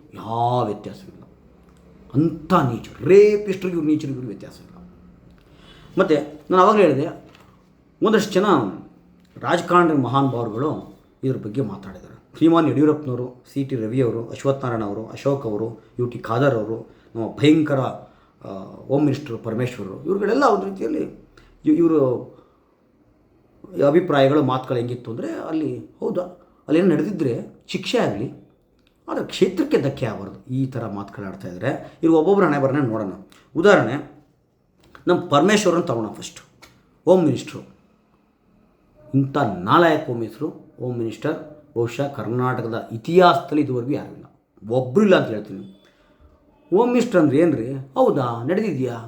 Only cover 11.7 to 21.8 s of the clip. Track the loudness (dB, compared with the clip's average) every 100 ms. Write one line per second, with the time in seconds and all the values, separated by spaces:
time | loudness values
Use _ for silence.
11.7 | -8 -16 -18 -20 -20 _ 2 4 6 4
12.7 | 4 2 2 -4 -6 -8 -12 _ -8 -6
13.7 | -6 -4 0 0 -2 -8 -4 -2 -2 -2
14.7 | -4 -4 -6 -10 -4 -2 -2 -4 -4 -6
15.7 | -8 -16 -6 -6 -6 -4 2 2 2 -4
16.7 | -8 -10 _ _ -8 -8 2 4 4 4
17.7 | 0 -2 -8 -18 _ _ _ -16 -14 -14
18.7 | -16 -2 0 2 -2 -8 -10 -6 -4 -4
19.7 | -6 -12 -10 -4 -2 0 2 2 2 -2
20.7 | -8 -6 -6 -8 -12 _ _ _ _ 0
21.7 | 2